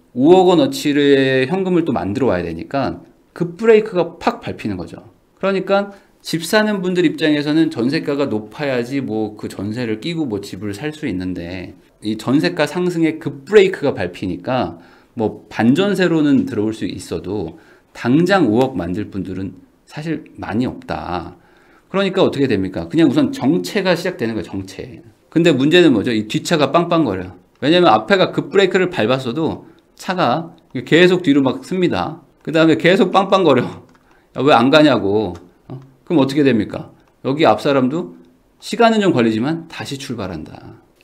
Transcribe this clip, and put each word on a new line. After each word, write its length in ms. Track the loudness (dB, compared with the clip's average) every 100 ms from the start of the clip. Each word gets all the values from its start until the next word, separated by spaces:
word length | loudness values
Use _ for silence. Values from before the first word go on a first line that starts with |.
| _
오억 340 | 0 6 8 8
원 120 | 4
어치의 880 | 2 0 -2 2 4 4 4 2 2
현금을 380 | 0 0 0 0
또 80 |
만들어 340 | -2 -4 -2 0
와야 160 | 0
되니까 580 | -4 -8 -6 -4 -4 -6 -16 _ _
급브레이크가 840 | -8 -8 0 4 4 4 -2 -4 -4
팍 240 | -4 -4
밟히는 360 | -10 -8 -8 -8
거죠. 200 | -10 -16 -20 _ _ _
그러니까 540 | -4 -2 0 0 0 -10 _ _
집 240 | -8 -8 0
사는 360 | 0 0 -2
분들 240 | -2 0 0
입장에서는 640 | 0 0 0 0 0 0
전세가가 580 | 0 -2 -2 -2 -2 -2
높아야지 720 | -4 -6 -8 -4 -4 -4 -6
뭐, 340 | -4 -4 -4 -6
그 120 | -12
전세를 500 | -8 -8 -6 -6 -6
끼고 260 | -6 -6 -4
뭐, 140 | -6
집을 320 | -8 -10 -10
살 200 | -8 -10
수 140 | -8 -6
있는데 680 | -6 -6 -8 -8 -10 -14 -18 _ _
이 160 | -8 -6
전세가 480 | 0 0 0 -2 -2
상승의 520 | -2 -2 0 -2 -2
급브레이크가 760 | -8 -12 2 4 4 2 -4
밟히니까 840 | -4 -8 -6 -8 -8 -4 -4 -4 -8 -20 _ _ -4
뭐, 300 | -4 -4 -10
반전세로는 960 | 0 2 4 2 2 2 2 4 2 0
들어올 280 | -2 -4
수 120 | -4 -8
있어도 760 | -10 -10 -8 -6 -6 -8 -12 -20 _ _
당장 560 | -6 0 2 4 2 4
오억 260 | 2 2 -2
만들 320 | -6 -6 -6
분들은 440 | -8 -8 -8 -10 -12 _ _ _
사실 380 | -12 -8 -8 -10 -14
많이 280 | -6 -2 -4
없다. 720 | -6 -8 -8 -6 -8 -10 -16 _ _ _ _ _
그러니까 340 | -4 -2 2
어떻게 240 | 0 2 0
됩니까? 400 | 0 -2 -6 -4
그냥 220 | 2 4
우선 220 | 4 0
정체가 640 | 0 0 0 -2 -4 0 0
시작되는 380 | -2 -4 -4
거예요, 100 | -4
정체. 580 | -8 -10 -10 -14 -16 -18 -20 _ _
근데 220 | 2 2
문제는 420 | 4 4 6 6
뭐죠? 180 | 4 0
이 160 | -2 -2
뒷차가 440 | -6 -2 0 2
빵빵거려요. 640 | 2 2 0 0 -2 -8 -14 _ _
왜냐면 300 | 0 4 6
앞에가 420 | 4 2 2 2
급브레이크를 580 | -2 0 2 2 2 0
밟았어도 800 | 0 0 0 -2 -4 -4 -4 -12 -20 _ _
차가 600 | -8 -2 0 0 -4 -16 _ -12 2
계속 360 | 4 6 4
뒤로 200 | 2 2
막 200 | 2 -2
씁니다. 580 | -6 -2 0 0 -4 -8 -18 _
그 100 | -2
다음에 260 | 2 4 4
계속 340 | 4 4 4
빵빵거려. 520 | 2 2 2 4 2
"야, 800 | 0 -8 -20 _ _ _ _ -2
왜 120 | 2
안 180 | 4 6
가냐고." 640 | 6 6 4 0 -2 -2 -8 -18 _ -18
어? 120 | -18 -18 _
그럼 160 | _ 0
어떻게 220 | 2 2
됩니까? 480 | 2 2 -2 -8 -14 _ _ _ -6
여기 200 | 2 2
앞 160 | 2
사람도 540 | 2 2 2 -2 -8 -14 -20 _ _ _
시간은 400 | -8 2 4 4
좀 120 | 2
걸리지만 540 | 2 2 0 -2 -4 -8
다시 320 | -14 -12 -10
출발한다. 840 | -10 -8 -8 -10 -14 -18 -20 -20 _ _